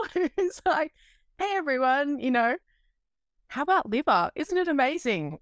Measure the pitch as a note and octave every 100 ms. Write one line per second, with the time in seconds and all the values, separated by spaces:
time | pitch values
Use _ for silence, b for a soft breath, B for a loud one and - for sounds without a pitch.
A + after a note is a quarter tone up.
0 | G#4+ F4+ E4+ - F4+ - F#4 D#4 D4+ b
1 | b b b - G4 G4 D4+ B3+ B3+ C4+
2 | C#4+ C#4+ B3 B3 A#3 F4+ _ _ _ _
3 | _ _ _ _ _ B3 D4+ F#4 - A#3
4 | D4 F#3+ - - D#4 F4+ F4 C#4 C4 E4+
5 | A#3+ F3+ D3 D#3